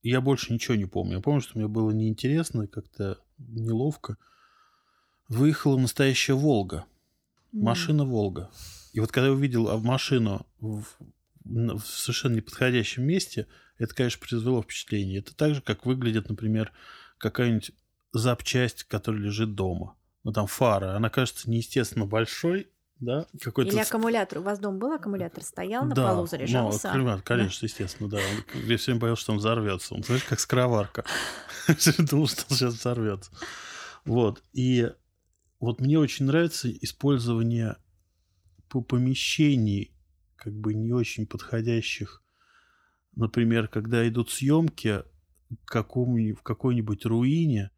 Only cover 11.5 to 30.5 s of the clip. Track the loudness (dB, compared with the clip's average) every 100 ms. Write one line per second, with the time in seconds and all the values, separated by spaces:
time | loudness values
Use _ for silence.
11.5 | -2 0 -2 -6 -6 -4 -2 0 -2 -4
12.5 | 0 2 4 0 -2 0 0 -2 -6 -8
13.5 | -14 _ _ -6 0 -2 -2 -6 -2 0
14.5 | 0 -2 -10 -4 -2 -2 -4 -8 -2 0
15.5 | 0 -2 -4 -2 0 0 0 -2 -4 0
16.5 | 0 -2 _ -20 -20 -20 _ -4 0 2
17.5 | 0 -2 _ _ _ _ 0 0 0 0
18.5 | 0 0 -2 -6 -6 -2 -4 -4 -2 -2
19.5 | 0 -2 -2 -6 -14 _ _ -4 -2 -2
20.5 | 2 4 4 0 0 0 2 0 -2 -2
21.5 | -2 0 0 0 -2 0 0 0 -2 -2
22.5 | -2 -6 _ _ _ -4 -4 -6 -10 -6
23.5 | -2 2 2 0 0 0 0 -2 -4 -4
24.5 | -4 -4 -4 -4 -4 -4 -4 -6 -8 -12
25.5 | -8 -6 -2 0 4 4 2 0 -4 0
26.5 | 2 2 0 0 0 2 0 0 2 2
27.5 | -2 -6 -4 -8 -6 -4 -2 -2 -4 -6
28.5 | -8 0 0 2 0 0 -2 -2 0 2
29.5 | 0 0 -2 -6 -8 0 -2 0 -4 0